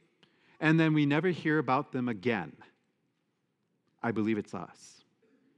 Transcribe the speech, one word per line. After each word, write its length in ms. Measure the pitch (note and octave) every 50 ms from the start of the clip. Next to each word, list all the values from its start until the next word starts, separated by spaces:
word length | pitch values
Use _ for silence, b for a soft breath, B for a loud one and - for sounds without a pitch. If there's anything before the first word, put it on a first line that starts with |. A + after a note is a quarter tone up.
| _ _ _ _ b b b b b b b b
And 180 | - D#3 D#3+ D#3+
then 160 | D#3+ D#3+ D#3
we 100 | D3+ D3
never 240 | C#3+ C#3+ D3+ D#3+ F#3
hear 300 | F3 - - D#3 D3+ D#3
about 320 | D3 B2 C3 C3+ D3 -
them 180 | - C3 B2 B2
again. 440 | A#2 G#2 F2+ B2 A#2 G#2 E2+ D#2 - - - - _ _ _ _ _ _ _ _ _ _ _ _ _ _ _ _ _ _ _ _ _ _ _ _ _ _ -
I 100 | A#2 A2
believe 260 | A2 G#2+ G#2+ A2+ G#2
it's 160 | G2 - -
us. 500 | F#2 E2+ - - - - - - - _ _ _ _ _ _ _ _ _ _ _